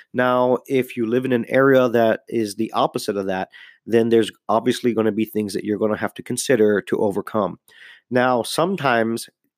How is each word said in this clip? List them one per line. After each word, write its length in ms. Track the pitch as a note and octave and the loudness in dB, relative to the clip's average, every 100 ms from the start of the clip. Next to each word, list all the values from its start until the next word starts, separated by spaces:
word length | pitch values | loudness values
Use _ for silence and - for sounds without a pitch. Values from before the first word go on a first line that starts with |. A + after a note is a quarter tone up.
| - | -6
Now, 440 | B2 B2+ B2 B2+ B2 - | 0 2 4 2 0 0
if 300 | C3+ B2+ - | -2 -2 -4
you 80 | A2+ | -2
live 180 | B2 | -2
in 80 | C3 | 0
an 140 | B2 A2+ | -2 0
area 400 | C3 C3+ C3 B2+ | 2 4 4 4
that 340 | A#2 A2+ G#2+ - | 4 2 2 -2
is 280 | A#2 G#2+ G2 | -4 -4 -4
the 140 | A2 | -4
opposite 420 | A2+ C3+ B2+ - G2+ | -2 -2 -2 -4 -4
of 120 | F#2+ | -4
that, 200 | F#2 F#2+ - - _ - | -4 -6 -12 -20 _ -2
then 240 | A2+ A2+ | 0 4
there's 220 | A2+ G#2 - - | 4 2 -4 -2
obviously 440 | A2 A#2+ A2+ B2 | 0 0 -2 -2
gonna 200 | A2 A2 | 0 0
be 100 | G#2 | -2
things 300 | G#2+ G#2+ G#2 | -4 -4 -4
that 100 | G2 | -6
you're 140 | G#2 G2+ | -4 -2
gonna 180 | G#2+ G#2+ | -2 -2
have 180 | G#2+ - | -6 -8
to 80 | |
consider 580 | - B2 - A#2+ G#2+ G#2 | -10 -6 0 2 4 2
to 160 | - - | -2 -2
overcome. 600 | G#2+ G2 - A2 F#2+ E2 _ - - - - | -2 -4 -4 -2 -4 -6 _ -20 -20 -20 -4
Now, 340 | B2 B2+ B2 | 0 2 0
sometimes 840 | A2 - F3 F#3+ C#3 A#2+ A2+ A#2 - _ _ | -2 -2 -2 0 0 2 0 -4 -8 _ _